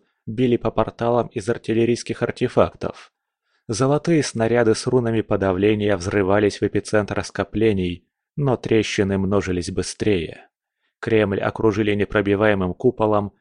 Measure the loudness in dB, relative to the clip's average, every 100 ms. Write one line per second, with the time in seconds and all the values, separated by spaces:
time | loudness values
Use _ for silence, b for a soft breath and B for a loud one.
0 | _ _ -10 -2 2 2 0 -2 -2 -2
1 | 0 0 0 -6 -6 -6 -2 0 2 0
2 | -4 -6 -4 -4 -2 2 0 0 -10 -10
3 | -20 _ _ _ _ _ -8 -2 0 0
4 | 2 0 0 -2 0 2 2 2 2 0
5 | 0 -2 0 0 0 2 2 2 0 -2
6 | 0 0 2 4 2 0 -2 -2 0 -2
7 | 0 -6 -6 -6 -4 0 0 2 -2 -6
8 | _ _ _ -4 -2 -2 2 2 2 0
9 | 0 0 0 0 0 -4 -4 -6 -6 -2
10 | 0 0 -2 -12 -20 _ _ _ _ -10
11 | 0 2 2 0 -4 0 0 2 0 0
12 | 0 0 2 2 2 2 -2 0 -2 0
13 | 0 0 -2 _